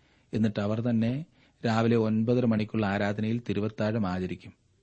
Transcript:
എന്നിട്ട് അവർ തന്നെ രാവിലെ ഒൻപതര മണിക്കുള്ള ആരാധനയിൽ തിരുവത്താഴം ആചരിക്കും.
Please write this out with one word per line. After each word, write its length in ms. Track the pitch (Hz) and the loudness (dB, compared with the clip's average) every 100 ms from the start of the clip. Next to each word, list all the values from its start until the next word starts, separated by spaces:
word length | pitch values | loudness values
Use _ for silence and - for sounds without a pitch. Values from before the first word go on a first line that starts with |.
| _ _ - | _ _ -6
എന്നിട്ട് 280 | 117 110 107 | 0 0 0
അവർ 200 | 101 110 | -2 -2
തന്നെ 320 | 120 113 113 135 165 _ _ _ | 0 0 0 -2 -8 _ _ _
രാവിലെ 340 | 117 113 113 117 | -2 2 4 4
ഒൻപതര 480 | 107 110 113 123 | 2 2 2 2
മണിക്കുള്ള 400 | 120 110 107 110 101 | 2 2 0 0 0
ആരാധനയിൽ 520 | 101 104 104 107 120 | 0 0 -2 -2 -2
തിരുവത്താഴം 680 | 113 98 107 - 107 113 95 | -2 -2 -2 -2 -2 0 -2
ആചരിക്കും. 460 | 90 90 - - - _ _ | -2 -4 -8 -14 -20 _ _